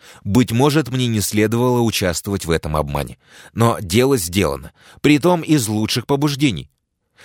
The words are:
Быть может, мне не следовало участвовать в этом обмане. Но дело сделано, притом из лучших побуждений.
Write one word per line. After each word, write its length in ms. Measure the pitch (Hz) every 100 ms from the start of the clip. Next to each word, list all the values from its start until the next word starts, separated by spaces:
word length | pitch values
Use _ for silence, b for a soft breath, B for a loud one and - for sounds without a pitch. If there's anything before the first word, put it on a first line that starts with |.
| B B 101
Быть 260 | 110 123
может, 380 | 117 147 147 117
мне 180 | 127 123
не 140 | 110
следовало 600 | 95 104 107 117 127 123
участвовать 640 | 117 - 92 82 - 98 82
в 60 |
этом 240 | 80 80 76
обмане. 420 | 71 71 - - B B B
Но 240 | - 117 95
дело 360 | 98 101 135 135
сделано, 560 | 87 92 80 69 - b b b
притом 400 | 143 147 175 180
из 260 | 147 151 110
лучших 380 | 107 107 123 -
побуждений. 640 | 139 147 135 143 82 65 _ _ _ _ B